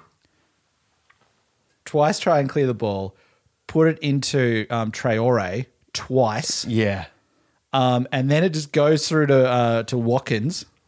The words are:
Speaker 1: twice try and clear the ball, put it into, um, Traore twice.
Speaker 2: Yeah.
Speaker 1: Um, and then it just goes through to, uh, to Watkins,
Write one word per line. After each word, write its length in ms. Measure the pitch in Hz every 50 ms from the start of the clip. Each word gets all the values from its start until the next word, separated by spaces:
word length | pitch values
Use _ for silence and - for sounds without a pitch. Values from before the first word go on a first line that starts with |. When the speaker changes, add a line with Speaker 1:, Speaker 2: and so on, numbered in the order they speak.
| _ _ _ _ _ _ _ _ _ _ _ _ _ _ _ _ _ _ _ _ _ _ _ _ _ _ _ _ _ _ _ _ _ _ _ _ _
Speaker 1:
twice 340 | - - 151 147 156 - -
try 200 | - 180 165 147
and 100 | 139 131
clear 180 | - 151 139
the 60 | 127 120
ball, 420 | 104 120 104 98 95 98 98 - _ _ _ _ _ _ _ _ _ _
put 200 | - - 160 160
it 120 | 165 156 -
into, 680 | - 143 139 139 131 - - 139 127 120 117 110 104 -
um, 220 | 117 117 113 107
Traore 760 | - - - 123 113 110 117 127 123 110 98 90 95 120 127 - _ _ _ _ -
twice. 720 | - - - 127 131 120 107 107 120 156 - - - -
Speaker 2:
Yeah. 400 | 120 113 113 110 101 98 98 87 - _ _ _ _ _ _ _ _ _ _ _ _ -
Speaker 1:
Um, 340 | 135 127 127 123 123 127 -
and 180 | - 131 127 139
then 140 | 147 156 180
it 60 | 190 156
just 180 | 156 147 -
goes 360 | - 151 143 151 160 147 -
through 200 | - 160 156 151
to, 200 | 143 139 131 127 127
uh, 340 | 123 123 120 117 117 117 113
to 140 | - 131
Watkins, 680 | 123 117 113 120 135 - - 117 107 113 156 185 - - - _ _ _